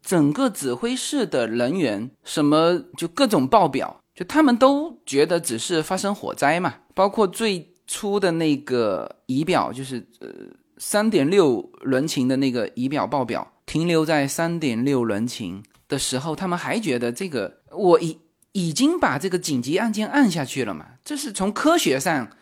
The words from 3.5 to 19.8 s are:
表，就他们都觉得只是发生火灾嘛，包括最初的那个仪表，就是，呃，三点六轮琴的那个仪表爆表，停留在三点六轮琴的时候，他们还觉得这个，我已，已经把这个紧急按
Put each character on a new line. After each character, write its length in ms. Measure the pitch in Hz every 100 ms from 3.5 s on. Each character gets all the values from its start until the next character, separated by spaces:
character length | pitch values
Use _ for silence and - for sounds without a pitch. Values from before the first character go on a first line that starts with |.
| 220 160
表， 340 | 127 76 - _ -
就 80 |
他 180 | 180 302
们 140 | 285 233
都 460 | 262 285 320 - -
觉 200 | 139 165
得 120 | 170
只 220 | - 117
是 240 | - 165
发 140 | 156 190
生 180 | 196 202
火 180 | -
灾 280 | - 143 170
嘛， 140 | 170 - _
包 160 | - 196
括 180 | 214 196
最 460 | - 226 180 - _ -
初 320 | - 208 208
的 140 | 190
那 240 | 165 156 143
个 640 | 147 123 107 85 - - -
仪 180 | 131
表， 300 | 165 156 71
就 100 | 123
是， 240 | 131 123 - _
呃， 80 | 57 50 50 - _ _
三 320 | - 208 220
点 200 | 190 139
六 400 | 196 151 107 - -
轮 260 | 131 131 160
琴 180 | 151 127
的 120 | 135
那 120 | 135
个 220 | 120 104 117
仪 120 | 131
表 180 | 147 101
爆 200 | 143 117
表， 200 | 80 - _ -
停 200 | 151 175
留 200 | 160 156
在 200 | 151 139
三 320 | - 170 170
点 280 | 147 113 135
六 180 | 131
轮 240 | 113 101 120
琴 340 | - 95 95 - _ _
的 100 | 139
时 180 | - 127
候， 160 | 160
他 140 | 151 185
们 100 | 175
还 220 | 131 196
觉 180 | 208 120
得 140 | 120
这 160 | 120 190
个， 300 | 127 95 - _
我 280 | 170 185 165
已， 180 | 165 - _ _ _
已 180 | 196 170
经 260 | 143 285 359
把 200 | 285 262
这 100 | 190
个 100 | 175
紧 240 | - 131
急 160 | 117
按 140 | 180